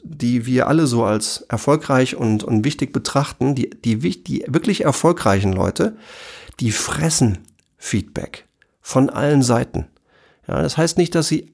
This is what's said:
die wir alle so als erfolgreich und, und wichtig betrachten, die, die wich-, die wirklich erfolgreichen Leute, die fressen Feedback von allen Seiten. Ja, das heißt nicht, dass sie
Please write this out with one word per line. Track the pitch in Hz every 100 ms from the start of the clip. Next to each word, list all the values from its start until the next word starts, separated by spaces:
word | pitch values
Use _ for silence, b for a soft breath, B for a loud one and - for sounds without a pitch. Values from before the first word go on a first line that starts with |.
| -
die | 151 120 123 120
wir | 123 -
alle | 156 151
so | 120
als | 107 107 - - -
erfolgreich | 113 - 151 - 131 127 -
und, | 117 107 -
und | 110
wichtig | 123 151 139
betrachten, | 135 - 139 143 - 131
die, | 135 -
die | - 113 110
wich-, | 170 -
die | - - -
wirklich | 143 - 190 151
erfolgreichen | - 165 175 - 98 98
Leute, | 92 92 - 208 220 B B B B B -
die | 123
fressen | 107 - - 160 - 117 90 - _ _ _
Feedback | - 110 - - - - - _ _ _
von | - 135 139
allen | - 139 147
Seiten. | 123 117 127 85 - _ b b b b -
Ja, | 90
das | 80 -
heißt | 165 170
nicht, | 170 165
dass | 156
sie | 156 -